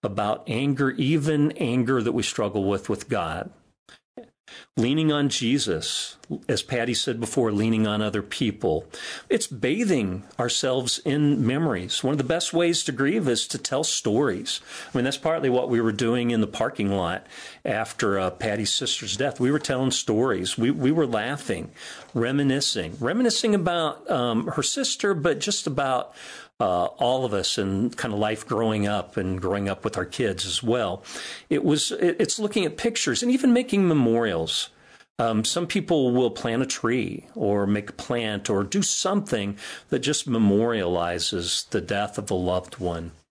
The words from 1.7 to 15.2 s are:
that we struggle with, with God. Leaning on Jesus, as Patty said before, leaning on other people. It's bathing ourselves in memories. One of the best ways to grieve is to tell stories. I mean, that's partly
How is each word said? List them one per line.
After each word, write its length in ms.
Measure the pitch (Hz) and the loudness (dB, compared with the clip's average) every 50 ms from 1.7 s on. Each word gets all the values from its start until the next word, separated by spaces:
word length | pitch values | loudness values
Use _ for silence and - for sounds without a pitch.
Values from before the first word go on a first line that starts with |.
| 120 127 123 113 135 127 | 2 2 2 2 2 2
that 100 | 110 120 | 2 2
we 100 | - 120 | 0 0
struggle 420 | 107 - - - 110 104 95 107 95 | -2 -2 -2 -2 -2 0 0 0 2
with, 240 | 98 101 95 - - | 2 0 0 0 -2
with 220 | 107 - - - | -4 -4 -2 -4
God. 400 | 117 104 85 80 80 85 - - - _ _ _ _ _ _ - - _ _ _ _ - 233 _ _ _ _ - - - - _ _ | -2 -2 -2 -2 -4 -6 -8 -10 -14 _ _ _ _ _ _ -20 -20 _ _ _ _ -20 -20 _ _ _ _ -20 -20 -20 -20 _ _
Leaning 360 | - 113 123 139 156 160 156 | -2 0 2 2 2 2 2
on 160 | 151 147 143 139 | 2 2 2 0
Jesus, 880 | - - 127 113 127 143 - 110 87 78 - - - - - - - - - _ 151 147 - - | 0 0 0 2 2 2 2 0 -2 -2 -2 -4 -6 -6 -6 -8 -12 -20 -12 _ -10 -10 -4 -2
as 140 | 127 98 | -2 -2
Patty 320 | - - 131 120 113 120 120 | -2 -4 -2 -2 -2 0 -2
said 260 | - - - 120 117 | -2 -2 -2 -2 -4
before, 320 | 117 110 - 131 123 113 | -4 -2 0 2 2 2
leaning 340 | 104 101 110 113 113 110 110 | 2 2 2 2 2 2 2
on 160 | 107 104 107 | 2 2 0
other 200 | 107 107 98 107 | 0 0 0 -2
people. 640 | 98 - - - - 110 101 - - 92 78 78 - - - - - - - - - _ | -4 -4 -4 -2 -2 -2 -2 0 0 0 0 0 -2 -8 -16 -14 -12 -12 -12 -14 -4 _
It's 180 | - 220 - | -2 -2 -2
bathing 760 | - - 110 101 123 151 208 240 202 180 135 107 95 92 98 101 - - - | -4 -6 -4 -2 0 0 0 2 2 2 2 2 0 -4 -6 -10 -12 -4 -4
ourselves 600 | 120 120 - - - 131 127 135 123 120 - - | -2 0 0 0 0 0 0 0 0 -2 -4 -2
in 480 | - 156 135 147 151 147 147 135 139 | -2 0 2 4 4 4 4 4 2
memories. 560 | 110 127 147 165 156 117 87 90 104 - - | 2 2 2 2 0 0 -2 -2 -4 -6 -2
One 100 | - 131 | 0 0
of 60 | 147 147 | 0 0
the 60 | 135 | 0
best 280 | 123 160 170 175 - | 0 0 0 0 0
ways 300 | - 165 175 170 170 170 - | 2 2 4 4 2 0 0
to 80 | - | -4
grieve 360 | 131 123 135 139 185 226 180 135 | -2 0 0 2 2 2 2 2
is 180 | 120 110 - - | 2 0 0 -4
to 100 | - 127 | -6 -8
tell 260 | - - 135 135 160 | -6 -2 -2 -2 0
stories. 760 | - - - - 113 104 117 147 131 92 87 - - - - - - - - - - | 0 -2 -2 0 2 2 2 2 2 0 -2 -4 -6 -6 -8 -8 -14 -16 -14 -14 -4
I 40 | - | -2
mean, 80 | 135 120 | 0 0
that's 120 | 135 139 | 0 -2
partly 320 | - | -2